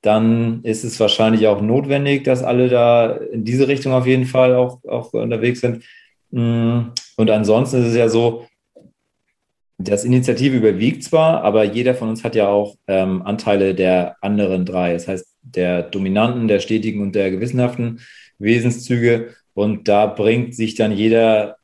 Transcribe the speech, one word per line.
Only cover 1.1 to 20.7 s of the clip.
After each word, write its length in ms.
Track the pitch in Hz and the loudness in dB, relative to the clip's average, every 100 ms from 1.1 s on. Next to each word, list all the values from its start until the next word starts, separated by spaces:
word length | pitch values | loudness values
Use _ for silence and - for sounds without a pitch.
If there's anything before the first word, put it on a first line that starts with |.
| - 110 110 107 | 2 2 4 4
auch 120 | 98 | 2
notwendig, 600 | 107 127 139 143 143 139 | 0 0 0 -2 0 0
dass 200 | 135 127 | 0 -2
alle 240 | 131 123 127 | 0 2 2
da 420 | 123 120 120 113 | 4 4 4 2
in 340 | - - 113 | -2 -8 -8
diese 220 | 110 127 135 | -4 0 2
Richtung 260 | 139 135 | 0 0
auf 140 | 127 127 | 0 2
jeden 200 | 131 127 | 0 2
Fall 280 | 131 127 | 2 4
auch, 280 | 127 123 127 | 4 0 -4
auch 280 | - 117 113 | -8 -8 -6
unterwegs 480 | 117 117 117 117 123 | -6 -4 -2 -2 -2
sind. 220 | 123 113 - - _ _ _ | -4 -4 -12 -20 _ _ _
Mm, 600 | 123 117 117 117 120 113 - - - | -4 -2 0 0 -2 -4 -10 -14 -2
und 140 | 113 | 0
ansonsten 520 | 107 104 110 127 127 | 2 2 2 2 0
ist 60 | 117 | 0
es 80 | 117 | 2
ja 120 | 117 | 2
so, 380 | 113 117 113 - _ _ - - _ _ _ _ _ _ _ _ _ | 2 0 -2 -14 _ _ -20 -20 _ _ _ _ _ _ _ _ _
das 260 | 95 101 | -4 -2
Initiative 520 | 120 127 123 120 135 127 | 2 2 2 0 2 2
überwiegt 480 | 110 92 110 - | 2 2 0 -2
zwar, 380 | - 160 160 165 | -2 2 2 2
aber 220 | 104 107 | 2 2
jeder 300 | 107 113 123 | 0 0 -2
von 140 | 123 113 | -2 -4
uns 160 | 113 | -6
hat 100 | 117 113 | -4 0
ja 120 | 101 | 2
auch, 280 | 101 104 - - | 2 -2 -10 -2
ähm, 360 | 95 95 92 | 0 0 -4
Anteile 520 | 92 110 - 101 98 | -4 -6 -2 0 0
der 420 | 92 92 92 87 - | 2 2 2 0 -6
anderen 440 | 101 104 98 92 | -4 -2 0 -2
drei. 280 | 90 90 87 | -2 -2 -2
Das 160 | 85 - | -2 -6
heißt, 180 | 95 - _ | -10 -10 _
der 400 | - - 90 90 | -10 -4 -2 -2
dominanten, 640 | 85 98 95 98 117 123 113 | -4 -6 -2 0 0 -2 0
der 120 | 101 | 0
stetigen 400 | - 110 110 104 | 0 -2 -2 -4
und 140 | 101 | -4
der 160 | 101 95 | -2 -2
gewissenhaften 680 | 92 120 127 123 123 120 113 - - - _ | -2 -4 -2 -2 -2 -8 -8 -18 -20 -20 _
Wesenszüge. 960 | 104 117 120 117 - 120 120 117 117 - _ | 0 2 0 -4 -4 0 2 0 -2 -18 _
Und 340 | - 104 104 - | -4 -4 -2 0
da 180 | 104 107 | 2 2
bringt 480 | 104 107 120 120 | 0 0 0 -4
sich 220 | 120 110 | -6 -6